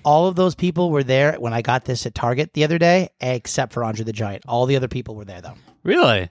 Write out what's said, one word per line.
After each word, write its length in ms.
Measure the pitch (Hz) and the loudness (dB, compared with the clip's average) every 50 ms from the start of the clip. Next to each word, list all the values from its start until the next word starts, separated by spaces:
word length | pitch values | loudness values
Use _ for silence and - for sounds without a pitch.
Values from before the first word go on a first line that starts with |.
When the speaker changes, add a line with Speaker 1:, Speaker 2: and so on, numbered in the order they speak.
| - | 0
Speaker 1:
all 220 | 147 151 156 170 190 | 2 4 4 4 2
of 80 | 180 | 2
those 180 | 175 185 185 - | 2 0 0 0
people 380 | - - 180 160 165 180 175 | 0 -2 -2 0 0 0 0
were 120 | 156 143 139 | 0 0 0
there 300 | 123 131 131 143 147 - - | 2 2 2 2 2 0 -2
when 140 | 120 117 113 | -4 -4 -2
I 80 | 117 113 | -2 0
got 220 | - 120 131 - | 0 -2 -2 -2
this 200 | - 127 120 - | -4 -4 -4 -6
at 80 | 120 - | -8 -6
Target 400 | - - 120 123 127 151 - - | -4 -2 -2 0 0 -2 -2 0
the 100 | 151 151 | 0 0
other 140 | 151 165 170 | 0 2 2
day, 320 | 170 170 175 185 180 - - _ | 4 4 4 4 2 -2 -6 _
except 540 | - 127 127 120 - - - - 131 113 - | -4 -4 -4 -4 -4 -4 -4 -4 -4 -4 -4
for 100 | 131 117 | -4 -4
Andre 220 | 110 110 107 113 | -4 -4 -4 -6
the 80 | 113 110 | -6 -6
Giant. 300 | 107 110 101 101 92 - 120 | -6 -6 -6 -6 -10 -8 -4
All 180 | 117 120 127 127 | -2 0 2 2
the 80 | 139 | 2
other 120 | 135 127 120 | 0 0 -2
people 280 | - 131 113 - 110 | -4 -8 -8 -10 -12
were 100 | 107 104 | -16 -16
there, 160 | 98 95 90 | -16 -16 -16
though. 140 | 87 80 69 - _ - _ _ - | -16 -18 -20 -20 _ -20 _ _ -2
Speaker 2:
Really? 460 | 170 214 359 294 139 113 98 90 87 | 0 2 4 4 4 4 2 0 -4